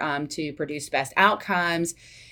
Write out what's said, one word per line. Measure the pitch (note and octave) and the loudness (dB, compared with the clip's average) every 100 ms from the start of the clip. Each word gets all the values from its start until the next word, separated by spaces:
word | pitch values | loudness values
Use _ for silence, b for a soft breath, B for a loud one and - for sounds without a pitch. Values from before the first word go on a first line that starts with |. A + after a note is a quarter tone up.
um, | D3+ C#3+ D3 | 0 -2 -4
to | - D3+ | -6 -6
produce | C#3 C#3+ D3 - | -6 -6 -6 -2
best | C3+ C3+ - | -2 0 4
outcomes." | G3+ G#3 - F3+ F3 E3 E3+ - B B B | 4 4 0 0 2 0 -2 -6 B B B